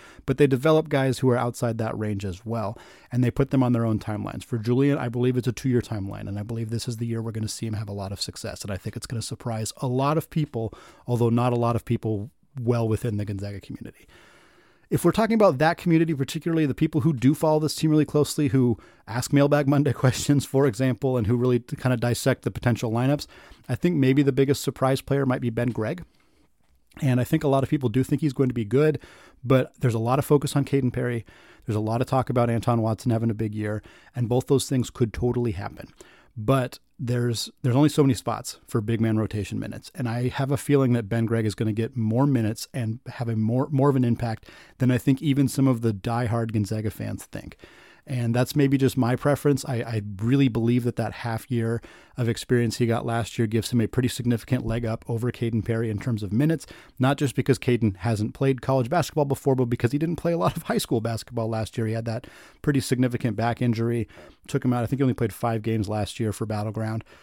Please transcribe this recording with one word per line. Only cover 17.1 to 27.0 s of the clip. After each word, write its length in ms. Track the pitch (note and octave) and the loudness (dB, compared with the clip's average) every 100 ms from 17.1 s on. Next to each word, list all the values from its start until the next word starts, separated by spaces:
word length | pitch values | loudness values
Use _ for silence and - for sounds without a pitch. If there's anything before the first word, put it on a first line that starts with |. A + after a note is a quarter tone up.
do 220 | C3+ B2+ | 2 2
follow 240 | D3+ D#3 D#3 | 4 2 2
this 160 | D#3 | 0
team 160 | - D#3+ | 0 2
really 140 | D3+ | 4
closely, 440 | D3 D3+ D3 - C#3+ | 4 2 0 0 2
who 300 | C3 B2 A2 - - - | 4 2 0 -6 -20 -8
ask 240 | A#2+ - | -6 2
Mailbag 340 | C#3+ C#3+ D3 C#3+ | 4 4 4 4
Monday 260 | C#3+ D3 | 4 2
<laughs> 0 | |
questions, 520 | A#2+ C3 - - C#3+ | 2 2 2 2 2
for 220 | - C3+ C#3 | 2 2 2
example, 500 | A2 C3 B2 C3+ B2+ | 2 0 0 0 0
and 100 | G#2 | 0
who 100 | A#2+ | 2
really 220 | B2 B2 | 2 0
kind 340 | - - B2+ | -2 -4 -2
of 60 | B2 | 0
dissect 440 | B2 A#2+ C3+ B2+ | 0 0 0 0
the 100 | A#2 | -2
potential 400 | - C3 A2+ A#2 | -2 -2 0 0
lineups, 340 | A2+ C3 C#3+ - - - - - | 0 0 0 -4 -18 -20 -18 -8
I 60 | |
think 220 | B2 F3 D#3+ | -2 0 4
maybe 260 | C3 C3+ | 4 4
the 100 | C#3 | 4
biggest 300 | C3 C3+ C#3 | 2 2 0
surprise 380 | - - C3 C3+ | -2 -2 0 0
player 260 | - C#3 C3+ | -2 0 0
might 140 | B2+ | -2
be 100 | B2 | -2
Ben 200 | A2+ B2 | -2 -2
Gregg. 340 | A2 G#2+ F3 - _ _ _ _ _ _ _ _ - | -2 -4 -6 -12 _ _ _ _ _ _ _ _ -2